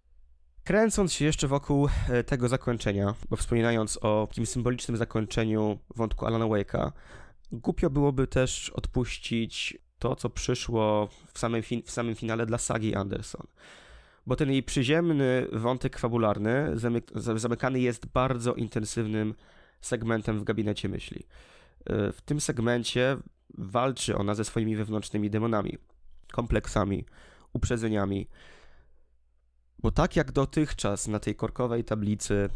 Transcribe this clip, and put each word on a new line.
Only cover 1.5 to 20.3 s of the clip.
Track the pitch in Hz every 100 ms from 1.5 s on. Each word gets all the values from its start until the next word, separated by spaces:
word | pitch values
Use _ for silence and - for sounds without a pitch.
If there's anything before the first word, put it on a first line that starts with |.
| 139 - 143 143 - -
e, | 123
tego | - 135 120
zakończenia, | 127 123 113 110 98 101 104 -
bo | 110
wspominając | - 117 117 113 107 -
o | 107 107 104
takim | - 113
symbolicznym | 123 123 123 - 113
zakończeniu | 113 113 104 117 110 110 107 95 - -
wątku | 110 - 113
Alana | 113
Wake'a, | 110 104 - - - - - - - - -
głupio | 117 226 - 170
byłoby | 143 143 131 131
też | 131 127 - -
odpuścić | - - 131 120 - - 117 110 - - - _ -
to, | 120 -
co | 113
przyszło | - - 123 - 117 107 104 101 - -
w | -
samym | 117 117
fin-, | - 120 -
w |
samym | 123 117
finale | 110 110 113 113
dla | 120
sagi | - 117 107
Anderson. | 101 98 - - - - _ - - - - - _ 131
Bo | 123
ten | 139
jej | 135
przyziemny | - 143 123 160 170 147 127 127 -
wątek | 113 120 127 135 -
fabularny | 117 117 107 101 110 131 156
zamyk-, | 117 120 117 - 110
za-, | 113 110
zamykany | 117 117 131 127
jest | 123 113 -
bardzo | 131 127 123 120
intensywnym | - 113 117 107 123 110 107 107 - - - - _
segmentem | - 120 113 110 113